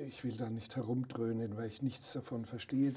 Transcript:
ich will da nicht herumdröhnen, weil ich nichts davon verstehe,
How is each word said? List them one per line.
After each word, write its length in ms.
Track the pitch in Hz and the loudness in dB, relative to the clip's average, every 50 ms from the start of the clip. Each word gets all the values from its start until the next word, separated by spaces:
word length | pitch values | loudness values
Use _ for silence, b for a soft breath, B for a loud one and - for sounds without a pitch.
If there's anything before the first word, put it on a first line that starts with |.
| 143 | -6
ich 160 | 135 - - - | -6 -4 -2 -2
will 120 | 127 110 | -2 0
da 120 | 110 120 113 | 0 -2 -2
nicht 260 | 113 113 104 - - | -2 -4 -4 -4 -2
herumdröhnen, 800 | 131 117 107 123 127 127 - - 120 117 113 113 113 113 104 101 | -2 0 2 2 2 0 0 0 0 2 2 2 2 0 0 -2
weil 100 | 113 113 110 | -2 -2 -4
ich 140 | 104 - | -2 0
nichts 300 | 139 131 123 - - - | 0 0 0 -2 -4 -4
davon 320 | - 135 - - 123 117 113 | -2 -2 -2 -2 -2 -2 -2
verstehe, 480 | - - 117 - - 135 131 139 139 131 | -2 -4 -6 -2 2 4 6 6 6 4